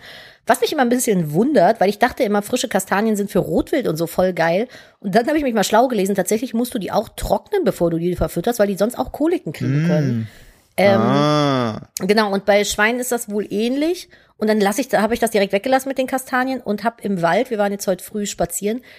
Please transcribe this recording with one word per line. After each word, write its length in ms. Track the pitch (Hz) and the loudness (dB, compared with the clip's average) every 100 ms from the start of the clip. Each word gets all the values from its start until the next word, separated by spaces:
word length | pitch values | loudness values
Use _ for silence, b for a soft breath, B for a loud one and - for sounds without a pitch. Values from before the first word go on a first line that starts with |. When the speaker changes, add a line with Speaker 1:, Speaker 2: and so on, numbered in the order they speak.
| B B B B B | B B B B B
Speaker 1:
Was 140 | 254 | 0
mich 120 | - | 0
immer 80 | 311 | 0
ein 80 | 247 | 2
bisschen 420 | 247 247 190 156 | 2 2 0 2
wundert, 480 | 151 254 262 175 220 | 0 2 4 4 4
weil 80 | 185 | 0
ich 80 | 208 | 2
dachte 240 | 247 - | 0 0
immer, 180 | 220 208 | 0 0
frische 260 | 208 247 247 | 0 -4 -2
Kastanien 480 | 196 - 190 220 208 | -2 0 0 0 0
sind 160 | 196 | 0
für 80 | 196 | 0
Rotwild 480 | 156 185 - 320 190 | 0 0 0 0 0
und 80 | 160 | -2
so 120 | 165 | -2
voll 260 | - 185 | 0 0
geil. 340 | 170 165 180 247 B B B | 2 0 0 -2 B B B
Und 160 | 202 190 | -2 0
dann 100 | 247 | 2
hab 80 | 311 | 0
ich 80 | |
mich 100 | 277 | 0
mal 100 | 220 | 0
schlau 240 | 185 214 262 | 2 2 2
gelesen. 280 | 214 190 196 | 2 0 0
Tatsächlich 380 | 180 220 262 | 0 -2 -2
musst 200 | 226 247 | -4 -4
du 60 | - | -4
die 120 | 180 | -4
auch 160 | 190 226 - | -4 -4 -6
trocknen, 480 | - 208 - 403 | -2 -2 0 -2
bevor 260 | 254 - 170 | 0 0 0
du 60 | 165 | 0
die 180 | 175 175 | -2 -2
verfütterst, 420 | 165 - 202 240 | -2 -2 -2 0
weil 80 | 202 | 0
die 80 | 190 | 2
sonst 200 | 208 - | -2 -2
auch 140 | 254 | -6
Koliken 400 | - 311 349 - | -2 -2 -2 -4
kriegen 320 | - 127 143 165 | -6 -2 0 2
Speaker 2:
Mm. 20 | |
Speaker 1:
können. 400 | 170 143 117 110 B B B B - | 2 0 -2 -4 B B B B 0
Ähm, 220 | 196 113 | 4 4
Speaker 2:
Ah. 800 | 117 139 147 151 143 131 120 104 - - | 4 2 2 2 2 0 -2 -4 -10 -4
Speaker 1:
genau, 340 | 185 214 214 | 0 2 2
und 100 | 196 196 | 0 2
bei 200 | 202 202 | 2 2
Schweinen 340 | - 214 247 | 0 0 0
ist 120 | 247 | -2
das 160 | 240 208 | -4 -4
wohl 180 | 208 196 | -6 -4
ähnlich. 600 | 202 233 269 311 359 - b b b | -2 0 0 -2 -2 -8 b b b
Und 120 | 214 | 0
dann 100 | 214 | 2
lass 180 | 196 208 | 2 0
ich, 120 | 262 | 0
da 120 | 185 | 0
hab 120 | 214 | 2
ich 60 | 240 | 0
das 120 | 226 | 0
direkt 220 | 220 196 | 0 0
weggelassen 340 | 196 262 262 269 | 0 0 0 0
mit 100 | 269 | -4
den 100 | 262 | -2
Kastanien 520 | 262 - 254 254 262 | -4 -2 -2 -2 -4
und 240 | 226 208 | -4 -4
hab 220 | 226 - 202 | -4 -4 -4
im 160 | 196 | 0
Wald, 280 | 165 185 254 | 2 2 0
wir 80 | 214 | -2
waren 140 | 202 | -2
jetzt 160 | 196 - | -2 -4
heute 160 | 180 | -4
früh 220 | - 214 202 | -6 -8 -6
spazieren, 560 | - 175 - 202 247 B | -4 -4 -4 -4 -6 B